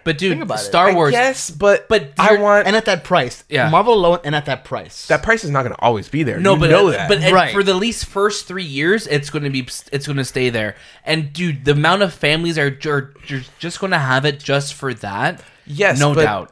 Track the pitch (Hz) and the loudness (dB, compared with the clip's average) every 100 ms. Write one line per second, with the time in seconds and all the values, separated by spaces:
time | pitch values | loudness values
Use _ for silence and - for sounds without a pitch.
0 | 165 151 185 - 202 107 101 170 190 175 | -6 -2 -2 -2 -4 -6 0 2 4 4
1 | 147 233 262 262 - 147 202 - - 220 | 2 2 0 -2 -8 0 2 2 2 -2
2 | 143 - 196 208 208 208 190 214 214 180 | 0 2 4 4 4 4 4 0 0 -4
3 | - 175 123 - - 143 117 165 233 220 | 0 0 0 -8 -6 -2 2 2 4 4
4 | 175 175 147 151 143 127 - 117 82 - | 4 0 0 -4 -4 -8 -6 -10 -10 -16
5 | - 151 214 220 160 139 123 - 120 107 | -2 -2 0 -2 0 -2 -4 0 0 0
6 | - 151 131 - 196 180 165 175 190 139 | -4 -4 -2 0 2 4 4 6 4 2
7 | 98 202 165 185 160 208 196 185 233 220 | 0 2 4 4 2 0 0 0 -2 -4
8 | - 196 208 202 - 185 165 135 160 220 | -8 -2 -2 -2 -10 -10 -8 -2 0 0
9 | - 147 143 156 143 135 127 - - 139 | 0 -4 -2 -6 -4 -4 -6 -12 -8 -8
10 | 147 139 127 131 127 117 107 - - - | -4 -6 -4 -2 -2 -2 -4 -8 -20 -16
11 | - 160 143 151 180 135 127 147 156 196 | -6 -4 -6 -6 -4 -2 0 2 2 2
12 | 190 - 147 160 170 156 143 135 156 143 | 0 0 -2 0 -2 -2 -2 -2 -2 -2
13 | 127 - - 135 127 - 170 - 190 170 | -4 -18 -10 -10 -10 -12 -12 -8 -4 -2
14 | 131 131 147 143 - 139 143 - 135 117 | 0 0 0 -4 -2 -2 -2 -8 -8 -8
15 | 101 101 147 175 - _ - 147 196 135 | -8 -4 -4 -6 -18 _ -14 -2 0 2
16 | 147 151 147 98 85 | 2 2 0 0 -8